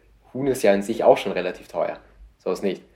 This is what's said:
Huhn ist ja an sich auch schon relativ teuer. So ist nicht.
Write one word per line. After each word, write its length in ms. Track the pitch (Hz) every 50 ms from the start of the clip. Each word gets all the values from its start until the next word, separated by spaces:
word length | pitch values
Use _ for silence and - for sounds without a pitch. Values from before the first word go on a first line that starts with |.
| _ _ _ _ _ _ -
Huhn 140 | 123 135 139
ist 160 | 127 123 -
ja 80 | 101
an 100 | 98 98
sich 220 | 101 101 113 117 -
auch 140 | 113 131 131
schon 160 | - 101 92
relativ 340 | 92 90 90 87 - - -
teuer. 300 | - 87 85 82 - - - _ _ - - - _ _
So 100 | _ 92 92
ist 100 | - -
nicht. 200 | 101 87 - - _ _